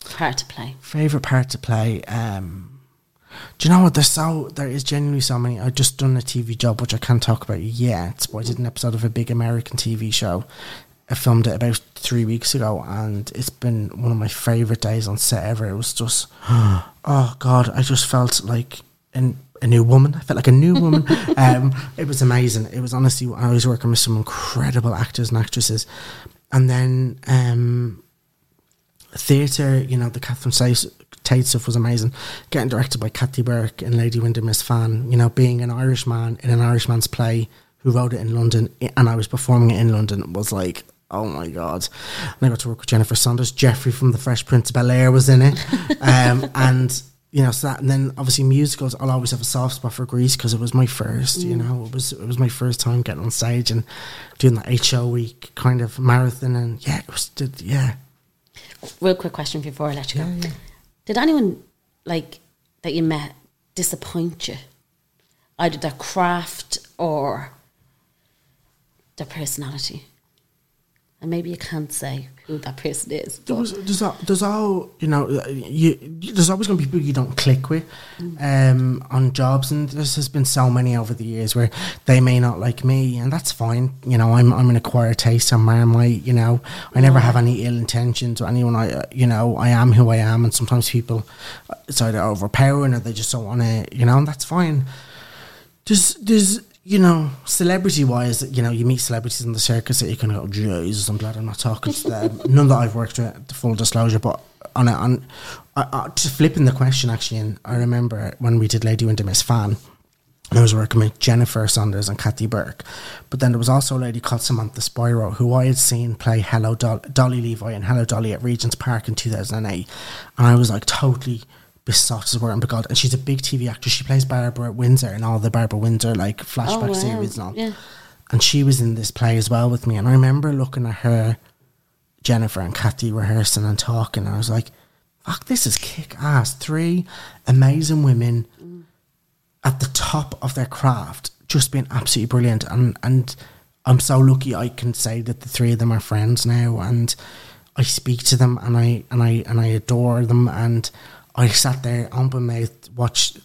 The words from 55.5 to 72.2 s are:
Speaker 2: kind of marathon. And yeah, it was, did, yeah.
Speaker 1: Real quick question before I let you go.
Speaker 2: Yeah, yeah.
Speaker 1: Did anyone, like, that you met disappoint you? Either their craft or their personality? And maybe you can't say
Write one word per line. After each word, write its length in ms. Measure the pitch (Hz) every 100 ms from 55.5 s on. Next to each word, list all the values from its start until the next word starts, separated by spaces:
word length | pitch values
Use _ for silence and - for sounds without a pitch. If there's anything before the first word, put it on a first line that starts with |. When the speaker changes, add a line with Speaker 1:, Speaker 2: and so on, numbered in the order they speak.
Speaker 2:
kind 260 | - 127 127
of 180 | 117 -
marathon. 560 | 131 123 127 123 131 123
And 280 | 120 110
yeah, 140 | - 147
it 100 | -
was, 200 | - -
did, 320 | - 135 135
yeah. 340 | 85 139 131 - - _ _ _ _ - - - - -
Speaker 1:
Real 140 | 185
quick 180 | 185 175
question 280 | - 147 156
before 300 | 147 139 147
I 40 |
let 180 | 143 131
you 80 | 131
go. 40 | 165
Speaker 2:
Yeah, 60 | 175 170
yeah. 40 | 147 - - _ _ -
Speaker 1:
Did 120 | 214
anyone, 440 | 294 311 208 - - _ _ _
like, 360 | - 165 139 - _ _ _ _
that 120 | 175
you 80 | 156
met 300 | 160 156 143 - _ _ _ -
disappoint 720 | 175 - - 175 170 160 -
you? 80 | 135 - _ _ _ _ _ _ _ _ -
Either 200 | 170 151
their 140 | 151
craft 840 | 131 - - 175 175 170 - - - - -
or 540 | 165 151 139 123 139 - _ _ _ _ _ _ _ _ _ _ _ _ _ _ _ -
their 100 | 151
personality? 800 | 160 147 - 139 139 135 - - _ _ _ _ _ _ _ _ _ _ _
And 100 | 165
maybe 200 | 170 170
you 60 | 175
can't 360 | - 160 151
say 360 | - 139 135